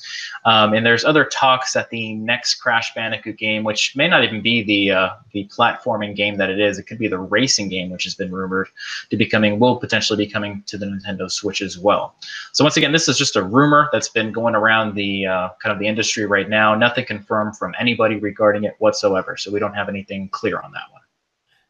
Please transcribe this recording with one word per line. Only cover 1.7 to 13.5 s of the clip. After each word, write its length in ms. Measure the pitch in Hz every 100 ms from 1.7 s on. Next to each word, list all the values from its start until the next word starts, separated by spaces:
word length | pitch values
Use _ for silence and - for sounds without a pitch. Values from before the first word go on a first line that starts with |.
that 160 | 120 110
the 240 | 117 110
next 420 | 110 110 120 - -
Crash 380 | 123 117 -
Bandicoot 440 | 117 113 110 113 104
game, 260 | 110 110
which 320 | 107 107 - 131
may 120 | 160
not 160 | 165
even 180 | 113 107
be 220 | 104 117
the, 280 | 101 104 98
uh, 180 | 95 92 - _
the 160 | 104 101
platforming 640 | - 117 - 127 107 104 98
game 220 | 104 101
that 120 | 95
it 100 | 95
is, 180 | 104 101
it 60 |
could 160 | - 113
be 80 | 107
the 120 | 92
racing 480 | 92 104 135 - 98
game, 220 | 92 90
which 140 | 90
has 120 | 90 -
been 160 | 92
rumored 360 | 92 95 95 95 - - - -
to 80 | 107
be 80 | 107
coming, 340 | 110 107 104
will 160 | 123 120
potentially 460 | 104 110 - 107
be 80 | 101
coming 320 | 110 104 101 -
to 100 | 98
the 80 | 101
Nintendo 440 | 98 98 95 92
Switch 320 | - 104 98
as 160 | 95 90
well. 380 | 98 92 - _ - - -
So 100 | -
once 140 | 147 156
again, 140 | 147
this 180 | 160 160
is 80 | 131
just 180 | 139 107
a 80 |
rumor 460 | 95